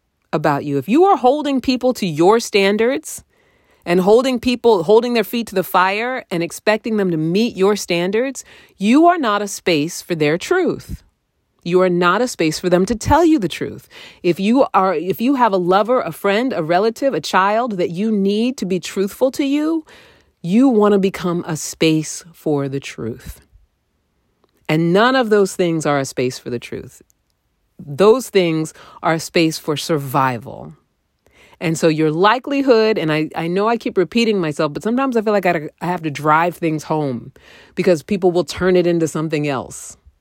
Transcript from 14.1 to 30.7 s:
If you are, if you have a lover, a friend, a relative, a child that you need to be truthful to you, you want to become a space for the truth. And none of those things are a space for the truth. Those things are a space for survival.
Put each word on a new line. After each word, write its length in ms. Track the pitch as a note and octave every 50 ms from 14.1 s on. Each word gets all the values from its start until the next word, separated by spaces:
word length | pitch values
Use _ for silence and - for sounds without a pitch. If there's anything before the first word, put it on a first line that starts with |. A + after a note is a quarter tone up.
| - _
If 160 | - F3+ D#3+ -
you 280 | F#3+ G#3 A#3 C#4 - - -
are, 200 | G3 F#3+ F#3+ F3+
if 280 | D3+ F3+ F#3 F#3+ -
you 140 | A3+ C4 C#4+
have 180 | B3 A#3 A3 G3
a 40 | F#3
lover, 440 | F3+ E3+ F#3 G3+ G#3+ G#3 B3+ B3+
a 100 | - E3
friend, 400 | D#3 - - G3 G3 G#3+ B3+ C4+
a 100 | G#3+ F3+
relative, 520 | D#3+ D3+ F3 F3+ G#3 A3+ A3+ - C#4 C#4 A3
a 80 | E3
child 520 | - - - F#3+ F#3+ G3+ G#3+ A3+ B3 B3+ G#3 F3+
that 140 | F3 D3
you 200 | E3+ E3+ G#3 A3+
need 460 | A3 G3+ G3 G3 G3+ G#3+ A#3 B3+ C4 -
to 80 | G#3+
be 160 | F3 F#3+ F3
truthful 500 | - - - G3+ F#3+ G3 - - B3 C4+
to 140 | B3+ - C#4+
you, 400 | C#4 C#4 D4 D4+ D#4 E4 D#4+ - - - - - - _ _ _ _ _ _
you 260 | - E3+ F#3 A#3 C4+ C#4
want 240 | A#3+ G#3 G#3 G#3
to 80 | G#3 G3
become 460 | F#3+ G3 - - - F3+ E3+ F3 - -
a 80 | D#3+
space 680 | D3 - - - - E3 D#3+ D#3 D#3 D#3 - - - - E3+ E3
for 340 | _ - D#3+ D3 C#3+ C#3 C#3
the 140 | C3+ C#3
truth. 640 | - - - - B2 A2+ B2 B2+ - - - - _ _ _ _ _ _ _ _ _ _ _ _ _ _ _ _ _ _ _ _ _ _ _ _ _ -
And 240 | D#3 D#3+ E3+ E3+
none 240 | F3 G3 A3+ B3+ C4
of 140 | C4+ B3 G#3+
those 260 | G#3+ G#3 G3 F#3+ -
things 300 | - F#3 E3+ E3 D#3+ D3+
are 140 | D3+ C#3+ C#3
a 60 | C3+
space 320 | - - - B2+ B2+ B2+ -
for 100 | - B2+
the 100 | B2 A#2
truth. 420 | - - A2+ G2 - - - - _ _ _ _ _ _ _ _ _ _ _ _ _ _ _ -
Those 500 | - C#3+ C#3+ C3+ F#3+ G#3+ A3+ C4 A#3 -
things 440 | - G3 F3+ E3+ D#3+ D#3+ D#3 D#3+ - - - - - -
are 120 | - F3 D#3+
a 60 | D#3+
space 380 | - - - F3+ E3 D#3+ D3+ -
for 200 | - - D3+ C#3
survival. 960 | - - E3+ C#3+ C#3 C3+ B2 D3 C3+ C3 B2 A#2 - G#2+ G#2+ G#2+ C3 D#3+